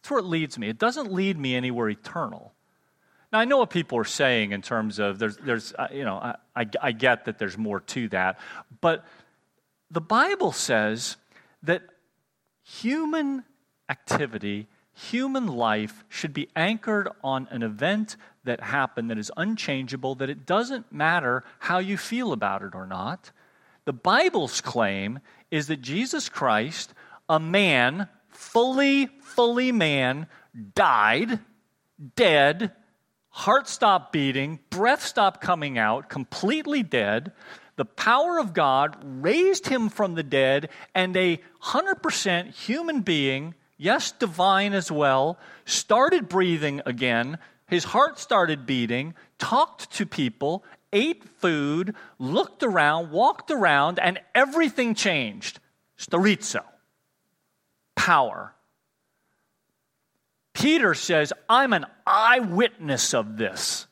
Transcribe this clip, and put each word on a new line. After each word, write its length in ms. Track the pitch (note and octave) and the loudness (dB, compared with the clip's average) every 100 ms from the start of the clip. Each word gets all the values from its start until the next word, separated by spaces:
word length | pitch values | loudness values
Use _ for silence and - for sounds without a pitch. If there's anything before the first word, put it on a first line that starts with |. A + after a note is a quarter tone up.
That's 80 | - | -2
where 100 | C#4 | -4
it 60 | F#3 | 0
leads 320 | E3 D3+ C3 | -2 -2 -6
me. 100 | G#2 | -6
It 100 | A2 | -2
doesn't 340 | A3 C4+ A#3+ | -2 -2 -6
lead 260 | F#3 G3 E3+ | -2 -2 -2
me 160 | C3+ | -2
anywhere 340 | B2+ B2+ A#2+ A2 | -2 -2 -2 -2
eternal. 640 | G#2 - E3+ B2+ F2+ - _ _ _ _ _ _ _ _ | -4 -8 -8 -8 -8 -20 _ _ _ _ _ _ _ _
Now, 60 | A3 | 2
I 60 | |
know 140 | A#3 C#4 | 4 4
what 120 | A#3+ | 4
people 280 | F3+ D#3+ A#2+ | 0 -2 -2
are 60 | |
saying 480 | G#2+ - C#3 A#2+ G#2 | -2 2 4 4 0
in 80 | G2+ | -4
terms 380 | - A#2 G#2+ G2+ | -4 -2 -2 -2
of 200 | G#2 G2 | -2 0
there's, 180 | A2 G#2 | -4 -4
there's, 340 | C#3 A#2 - - | -4 -4 -4 -8
uh, 100 | C3 | -8
you 120 | C#3 | -6
know, 120 | B2+ F#2+ | -6 -6
I, 200 | A#2 - _ | -8 -10 _
I, 120 | B2 A2+ - | -8 -6 -2
I 100 | C#3 | -4
get 340 | A2+ C3 A#2 - | 0 2 2 -2
that 120 | G#2+ | -6
there's 180 | G2+ F#2 | -8 -6
more 240 | A2 G2 | -6 -6
to 280 | - C3 A2+ | -6 -6 -4
that. 300 | F#2+ F#2 F#2+ - - - A#2+ | -2 -2 -4 -12 -18 -20 -2
But 240 | E3+ D#3+ - - _ _ _ _ _ _ _ | 0 0 -8 -20 _ _ _ _ _ _ _
the 100 | E3 | -10
Bible 520 | D#3+ A3 E4 G4+ A#3+ | 0 2 2 2 -2
says 640 | - - A#2 G#2+ A2+ - - _ _ _ _ | -2 0 2 2 -2 -8 -12 _ _ _ _
that 200 | D3 F3 - _ _ _ _ _ _ _ | -4 -4 -4 _ _ _ _ _ _ _
human 840 | _ - A3+ D4 D#4 D#4+ C#4 C4+ - _ _ _ - | _ -6 -4 -2 -2 -2 -4 -6 -10 _ _ _ -10
activity, 800 | D3 - - C#3 A2 G#2 G2+ G#2+ _ _ | -10 -6 -4 -4 -6 -6 -8 -10 _ _
human 520 | - - A#3 C4+ C4+ A3+ | -20 -8 -4 -4 -4 -4
life 580 | B2 A2+ G#2+ G#2+ - _ | 0 0 0 -2 -10 _
should 240 | - D#3+ | -10 -8
be 160 | D3 - - | -6 -8 -2
anchored 520 | F3 A3 - G#3 G3 - | -2 -2 -2 -2 -2 -6
on 240 | C3+ C3+ C3 | -4 -4 -6
an 120 | A#2+ | -6
event 540 | A2+ G#2 D3+ G#3 G#3+ - - _ | -6 -2 -2 -2 -4 -10 -20 _
that 180 | B2+ A#2 | -6 -6
happened 480 | G#2 C#3 C3 - A#2 | -2 -2 -2 -4 -6
that 80 | A2 | -6
is 120 | G#2 - | -8 -6
unchangeable, 800 | F#3+ A3 - C3+ B2+ C3 C3 | -4 -4 -4 -4 -6 -6 -6
that 160 | C3 C3+ | -6 -6
it 160 | D3 C3+ | -8 -2
doesn't 440 | F#3+ A#3+ C4 - | -2 0 -8 -12
matter 540 | D3 D#3 F3 C3 B2+ - - | -2 0 0 0 -2 -4 -12
how 200 | - F3+ | -2 -2
you 200 | F#3+ G3+ | -2 -6
feel 340 | - A#3 B3 | -4 -4 -2
about 300 | B2 G2+ G2 | -2 -2 -4
it 120 | G2 | -8
or 120 | F#2 F#2+ | -14 -10
not. 460 | F#2 G2+ F3+ - _ _ _ _ _ | -8 -8 -10 -14 _ _ _ _ _
The 80 | - | -8
Bible's 720 | B2+ F3 A#3 F4+ F4 C3+ - | -2 2 4 4 2 -2 -4
claim 580 | - A#2+ G#2 G2 G2 C3 _ _ _ | -4 0 0 0 -6 -8 _ _ _
is 160 | D#3 C#3+ | -4 -4
that 160 | D#3 | -6
Jesus 460 | A#2+ D#3+ B3+ D#4 - | -4 -4 -4 -4 -6
Christ, 680 | - C3+ G#2+ B2+ - - - - - - | -2 2 2 0 -8 -12 -16 -20 -20 -2
a 100 | D#3 | 0
man, 680 | D#3+ F#3+ G3 C3+ B2 E3 G3 _ _ | 2 2 4 4 2 0 -10 _ _
fully, 760 | - - A#3 B3 C4 C#4 C#4 C4+ _ | -20 -2 0 2 2 2 2 0 _
fully 520 | - - A#3+ A#3+ B3+ | -6 2 2 2 0
man, 540 | A#3 D#3+ C#3 B2+ C#3 D#3+ - _ - D3+ | 2 2 2 0 -2 -8 -18 _ -18 -8
died, 680 | - F3+ A#2+ G#2 B2 A3+ A3+ - _ _ _ _ _ C#3 | 2 4 6 4 2 0 -4 -8 _ _ _ _ _ -12
dead, 580 | - A3 D3+ C#3 D#3+ G#3 _ _ _ _ _ _ | 2 4 6 4 2 -6 _ _ _ _ _ _
heart 400 | - - B3+ - | -6 2 2 2
stopped 440 | - A3 F#3 C#3 | 0 4 4 2
beating, 480 | D#3+ C#3 C3 C#3 D#3+ _ | -2 0 0 -4 -8 _
breath 340 | F3+ A3+ D4 | 0 2 2
stopped 360 | - - G3 - | -2 2 2 2
coming 360 | - F3 D3 B2 | -2 -2 -2 0
out, 320 | G#2+ A#2+ - | 2 0 -4
completely 760 | D3 B2+ - F#3+ D#4 D4 D4 | -10 -8 -2 0 0 -2 -2
dead. 500 | G3 B2 G#2 A2 E3 - - - - - | 0 0 0 -2 -4 -16 -20 -20 -18 -8
The 80 | |
power 540 | B2+ - - B3 E4 E4+ | -8 -2 2 4 4 0
of 160 | A3+ | -2
God 420 | E3+ D3 C3 D3 - | 2 2 4 2 -4
raised 640 | C#3+ C3 D3+ D4 F#4 F#4+ - | -14 -4 0 2 2 2 -2
him 220 | C4 A3 | -2 -2
from 260 | - G3 | -2 -2
the 80 | E3 | -2
dead, 480 | C#3+ C3+ C3+ C#3 D#3 - - | -2 2 2 2 -2 -16 -6
and 220 | F#3+ F#3 F#3 | -2 0 2
a 240 | F#3 D#3+ - _ | 0 0 -6 _
hundred 380 | - C4+ F#4+ F#4+ | -2 -2 0 -2
percent 580 | D#4+ - G3+ F3 F3+ | -2 -2 0 0 -2
human 460 | - - C4+ E4+ D4 | -12 -6 -4 -2 -2
being, 540 | F#3+ D#3 C3+ C3+ D#3 E3+ _ _ | 0 0 0 -2 -6 -14 _ _
yes, 360 | D3+ C#4 - | 0 0 0
divine 600 | - A3+ E3 F#3 F#3+ G3+ | -4 -6 2 4 4 2
as 180 | G3 E3+ | -2 -2
well, 480 | D3+ C#3+ C3+ D3 F3+ - - | 2 4 4 2 -2 -14 -20
started 640 | - - - A3 C#4 F#4 G3 | -4 -4 2 4 6 4 2
breathing 520 | F#3 F#3 E3 D3 C#3 - | 2 2 2 0 -4 -6
again. 520 | B2 B2+ A#2 B2 D#3+ - _ _ | -2 0 0 0 -8 -16 _ _
His 180 | F3 | -2
heart 340 | - A3 D4 - | 0 2 2 2
started 480 | - A3 E3+ D3 B2 | 0 2 2 0 -2
beating, 480 | C3 A#2 A#2+ D3+ E3 - _ | -2 0 -2 -4 -12 -20 _
talked 540 | - A#3+ D#4+ - - | 0 2 2 -2 -14
to 120 | - | -6
people, 600 | G3+ - B2+ - C#3+ F3 - - _ | -6 -2 -2 -2 -4 -4 -8 -20 _
ate 300 | G3+ D4 - - _ | 0 0 -4 -10 _
food, 560 | F#3 D#3 C#3+ D#3 F#3 G#3 - _ | 0 0 0 -2 -4 -8 -16 _
looked 460 | B2+ G3 - - | -2 0 -2 -2
around, 480 | C4 F3+ D3 D#3 E3+ | 0 4 4 2 -2
walked 400 | D#3+ C4 - - | 2 2 2 -4
around, 480 | D4 F#3 C#3+ D3+ F3+ | 2 4 4 4 2
and 180 | F3+ F#3 _ | 0 -2 _
everything 600 | A#3+ C4+ D#4 D#4+ A#3 A#3+ G#3+ | 2 2 2 0 0 -2 0
changed. 640 | G3+ D#3+ A#2 G2+ - - _ _ _ _ | 0 0 -4 -8 -12 -14 _ _ _ _
Sterizo. 680 | - E3+ G3+ G3 - G2+ - _ _ _ _ _ _ _ _ _ _ _ _ | -2 2 4 2 -2 -8 -8 _ _ _ _ _ _ _ _ _ _ _ _
Power. 580 | - - D#3+ A#2+ F#2 G2 _ _ _ _ _ _ _ _ _ _ _ _ _ _ _ _ _ _ _ _ | -4 2 4 2 -4 -14 _ _ _ _ _ _ _ _ _ _ _ _ _ _ _ _ _ _ _ _
Peter 420 | - C4+ D#4+ A3 | 0 2 4 4
says, 380 | D#3 - D#3+ D3+ - - | 2 2 2 2 -4 2
"I'm 240 | A#3 C4+ | 4 4
an 140 | F#3+ C#3 _ | 0 -2 _
eyewitness 1120 | - G3 A3 B3+ A3 F3 G3 - D#3 C3 - | 0 4 6 4 4 0 0 0 -4 -2 0
of 220 | B2+ A2 G#2+ | 0 -2 -4
this." 500 | G#2 - - - - | -6 -4 -6 -6 -10